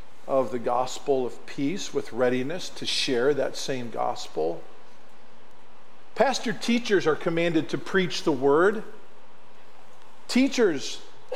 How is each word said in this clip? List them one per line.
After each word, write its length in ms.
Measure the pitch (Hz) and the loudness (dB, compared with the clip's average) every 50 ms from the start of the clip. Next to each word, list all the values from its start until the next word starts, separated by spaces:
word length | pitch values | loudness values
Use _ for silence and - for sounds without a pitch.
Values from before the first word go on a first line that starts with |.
| - - - - - | -6 -6 -6 -6 -2
of 240 | - 139 135 131 113 | 2 2 2 2 2
the 80 | 123 123 | 0 -2
gospel 680 | 113 127 120 123 127 123 - - - - 139 131 127 | 0 0 2 2 2 0 -2 -2 0 2 2 2 2
of 180 | 117 - - - | 0 -4 -6 -6
peace, 460 | - - - 143 139 175 196 - - - | -6 -4 -2 0 0 0 -2 -4 -2 -2
with 200 | 143 - - 117 | -2 -2 -2 0
readiness 560 | 113 127 123 123 127 127 139 165 185 - - | 2 4 4 4 2 0 -2 -2 -4 -4 -6
to 160 | - - - | -6 -4 -2
share 480 | 110 - - - - 131 117 120 143 151 | -2 0 0 2 2 2 4 4 4 4
that 220 | 131 131 - - | 2 2 0 -2
same 340 | - - - 139 127 120 117 | -2 -4 -2 -2 -2 -2 -4
gospel. 720 | 113 120 123 123 120 - - - - 160 156 165 170 - - - - - - - - - - - - - - - - - - - - - - - - - - - - - - - - | -2 -2 0 0 0 -2 -4 -4 -2 0 0 0 0 -2 -4 -6 -6 -6 -6 -6 -6 -6 -6 -6 -6 -6 -6 -6 -6 -6 -6 -6 -6 -6 -6 -6 -6 -6 -6 -6 -6 -6 -6 -4 2
Pastor 380 | - 220 277 247 - - 233 190 | 4 4 4 4 2 0 -2 -2
teachers 540 | - - - 233 240 240 - 214 180 147 | -2 0 2 2 2 4 4 4 4 4
are 100 | 160 151 | 4 2
commanded 520 | - - 175 165 165 170 170 170 160 151 - | 2 2 0 2 2 2 4 4 2 2 2
to 80 | - 151 | -2 -2
preach 460 | - - - 190 185 165 - - - | -2 0 2 2 2 2 0 0 0
the 80 | 175 151 | 0 0
word. 500 | 127 131 139 139 156 175 202 220 220 190 - - - - - - - - - - - - - - - - - - - - - - - - - - - - - | 4 4 4 6 6 6 4 4 2 -2 -6 -6 -8 -6 -6 -6 -6 -6 -6 -6 -6 -6 -6 -6 -6 -6 -6 -6 -6 -6 -6 -6 -6 -6 -6 -6 -6 -6 0
Teachers 720 | - 233 262 277 - - 233 202 156 131 - - - - - - - - - - - | 4 4 4 4 4 4 4 4 4 2 -2 -4 -4 -4 -6 -6 -6 -6 -6 -6 -6